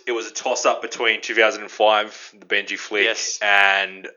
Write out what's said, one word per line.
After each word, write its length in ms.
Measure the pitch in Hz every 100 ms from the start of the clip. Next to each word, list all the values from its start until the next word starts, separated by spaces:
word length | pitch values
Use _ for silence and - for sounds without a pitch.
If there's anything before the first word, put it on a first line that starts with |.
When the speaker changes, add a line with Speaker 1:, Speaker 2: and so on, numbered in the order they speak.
| -
Speaker 1:
it 60 |
was 140 | 117 110
a 20 |
toss-up 500 | - 131 123 131 120
between 380 | 113 - 117 107
two 120 | -
thousand 280 | 113 110 104
and 80 | 104
five, 600 | - 107 107 107 - - 107
the 80 | 92
Benji 320 | 101 98 98
flick, 260 | - 104
Speaker 2:
Yes. 340 | 101 107 - -
Speaker 1:
and, 640 | 104 101 98 98 95 95 92